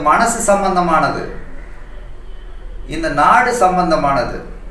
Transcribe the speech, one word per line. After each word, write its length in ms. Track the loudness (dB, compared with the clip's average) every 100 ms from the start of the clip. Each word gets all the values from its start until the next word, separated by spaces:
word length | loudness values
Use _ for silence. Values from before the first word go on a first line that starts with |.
| 2
மனசு 300 | 4 2 2 2
சம்பந்தமானது, 760 | 2 2 2 2 2 2 -2 -6 -8 -10 -10 -12 -14 -14 -14 -12 -14 -12 -12 -12 -12 -12 -12 -8
இந்த 140 | -4 -2 2
நாடு 300 | 6 6 4 4
சம்பந்தமானது. 760 | 4 4 2 2 2 0 -2 -6 -10 -14 -14